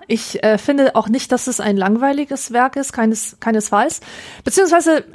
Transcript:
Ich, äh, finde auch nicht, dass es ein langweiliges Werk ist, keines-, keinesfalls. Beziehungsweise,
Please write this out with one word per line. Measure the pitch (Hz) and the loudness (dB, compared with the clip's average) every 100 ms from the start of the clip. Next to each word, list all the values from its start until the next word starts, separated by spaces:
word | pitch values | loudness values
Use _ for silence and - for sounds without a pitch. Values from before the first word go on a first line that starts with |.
| - | -4
Ich, | 226 - - | -4 -4 -2
äh, | 214 214 | 2 2
finde | - 285 269 226 | 2 2 2 2
auch | 208 | 0
nicht, | 254 - | -2 0
dass | 254 262 | -2 -2
es | 226 | -4
ein | 208 196 | -2 0
langweiliges | 190 220 277 285 285 277 - | 2 2 2 0 -4 -6 -2
Werk | 240 254 277 | 0 0 -2
ist, | 269 | -6
keines-, | - 220 214 - - | 0 0 0 -6 -8
keinesfalls. | 226 220 - 208 285 - - - - - | -2 -2 0 0 0 -4 -12 -18 -18 -10
Beziehungsweise, | - - 370 339 330 302 - | -2 2 4 4 4 2 0